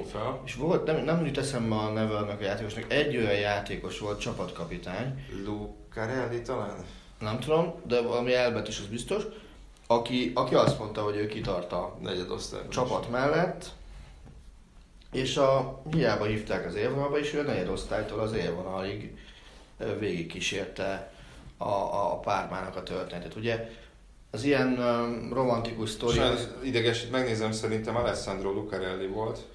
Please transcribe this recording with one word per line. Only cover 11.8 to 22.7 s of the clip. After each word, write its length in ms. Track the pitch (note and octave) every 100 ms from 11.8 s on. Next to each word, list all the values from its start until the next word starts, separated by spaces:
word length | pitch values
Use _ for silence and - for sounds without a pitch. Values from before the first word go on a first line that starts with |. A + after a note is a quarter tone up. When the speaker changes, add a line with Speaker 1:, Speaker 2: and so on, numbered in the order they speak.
| F#2 -
Speaker 1:
Negyedosztályban 680 | G#2 F2+ F#2 G2+ - G#2 G2+
Speaker 2:
csapat 340 | B2+ B2+ F#2+
Speaker 1:
is. 60 | A#2+
Speaker 2:
mellett, 540 | B2 C#3+ D#3+ F3 - - - - - - - - - - - - - - - -
és 260 | B2+ C3 D3
a, 440 | C3+ C3+ B2+ - D#3
hiába 340 | D#3+ A#2 G2+ G#2
hívták 400 | G#2+ - F#2 F2
az 100 | G2+
élvonalba, 440 | A#2+ C#3 C#3+ D3
és 140 | C#3+
ő 60 | D3
a 40 |
negyedosztálytól 760 | C#3 G2+ F2+ F#2 - G2+ G#2+ G#2+
az 140 | A2
élvonalig, 840 | A2 F2 E2+ F#2 F#2+ G2 G#2+ A2 - - - - - - -
ö, 200 | A2 G2+
végigkísérte 1120 | G2 E2+ E2 F#2 - G2 F#2+ - F#2+ F#2+ - - - - - -
a, 60 | A2
a, 420 | G2 F#2+ G2+ G2
a 60 | -
Pármának 560 | - G2 F2 F#2 F#2